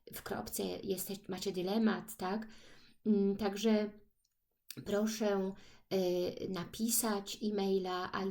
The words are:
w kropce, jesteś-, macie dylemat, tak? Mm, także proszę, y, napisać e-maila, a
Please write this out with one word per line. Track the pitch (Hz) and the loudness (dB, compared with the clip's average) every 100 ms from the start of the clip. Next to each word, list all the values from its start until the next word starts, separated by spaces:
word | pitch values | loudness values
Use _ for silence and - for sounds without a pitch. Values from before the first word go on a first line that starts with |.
| - | -16
w | - | -14
kropce, | - 220 220 - | -6 -6 -4 -4
jesteś-, | 190 180 - 185 - 196 - | -4 -4 -2 -2 -4 -8 -6
macie | 185 202 | -4 -2
dylemat, | 180 180 220 220 180 - - | -2 0 4 4 2 -4 -6
tak? | 185 220 220 - - - - - 214 | -4 -2 -6 -14 -20 -20 -20 -4 2
Mm, | 202 196 202 | 4 4 2
także | 202 202 220 214 208 - - _ _ _ _ _ _ - | 0 2 4 4 2 -6 -20 _ _ _ _ _ _ -12
proszę, | 202 202 220 220 208 196 190 196 - - _ | -2 0 2 2 2 2 0 -4 -14 -20 _
y, | 190 180 180 180 - - | 0 2 2 0 -2 -4
napisać | 180 170 - 226 - 226 202 202 - | -4 -6 -2 0 2 2 0 -4 -4
e-maila, | 214 202 196 190 185 180 185 | -2 0 2 2 0 -2 -4
a | 185 190 | -2 -2